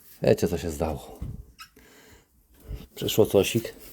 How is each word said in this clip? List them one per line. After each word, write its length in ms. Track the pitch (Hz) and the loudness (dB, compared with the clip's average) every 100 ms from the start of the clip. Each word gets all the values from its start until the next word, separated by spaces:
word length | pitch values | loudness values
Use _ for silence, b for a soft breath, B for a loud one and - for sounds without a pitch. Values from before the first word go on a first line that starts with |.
| - - | -20 -2
Wiecie 260 | 127 107 92 | 2 4 2
co 100 | 85 | -2
się 120 | 87 | -4
zdało. 480 | 73 80 73 - - - - - - - _ b b b b b _ _ _ - - - - | -4 -4 -4 -10 -12 -12 -12 -18 -20 -20 _ b b b b b _ _ _ -12 -12 -12 -8
Przyszło 300 | 110 - 104 | -2 4 6
cosik. 480 | 101 95 113 - - - | 6 4 0 -2 -14 -20